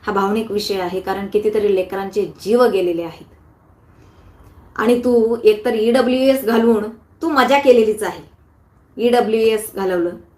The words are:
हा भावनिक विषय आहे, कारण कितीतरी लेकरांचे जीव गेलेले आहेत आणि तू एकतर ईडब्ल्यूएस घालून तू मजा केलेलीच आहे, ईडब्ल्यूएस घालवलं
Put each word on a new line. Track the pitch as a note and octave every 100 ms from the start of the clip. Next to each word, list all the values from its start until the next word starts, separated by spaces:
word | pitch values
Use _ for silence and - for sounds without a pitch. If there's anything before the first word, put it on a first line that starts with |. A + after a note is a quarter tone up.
| -
हा |
भावनिक | G3 G3 A3 A3
विषय | G3+ G3+ G3
आहे, | F3+ F#3
कारण | F#3+ G3 G3
कितीतरी | G#3 G#3+ G#3+ G3+ F#3+
लेकरांचे | F#3 - G3 F#3+ F3+ -
जीव | F3+ A#3+
गेलेले | A#3+ F#3+ F3+ E3+
आहेत | E3+ - - _ _ _ _ _ _ _ - _ - - - - - -
आणि | A3 A#3+
तू | B3 A#3+ A3 A#3
एकतर | G#3+ G#3+ B3
ईडब्ल्यूएस | A3 A3+ B3 A#3+ B3+ C4 C4 G3+
घालून | A#3 A#3 A3 G#3+ - _ _
तू | E4
मजा | D4 B3+ C#4
केलेलीच | C#4+ A#3+ G#3+ G#3
आहे, | G3+ - D3 _ _ _ _ _ _ -
ईडब्ल्यूएस | A#3 A#3+ G#3 A3 A3 A3 G#3+ -
घालवलं | F#3+ F3+ E3+ F3+ -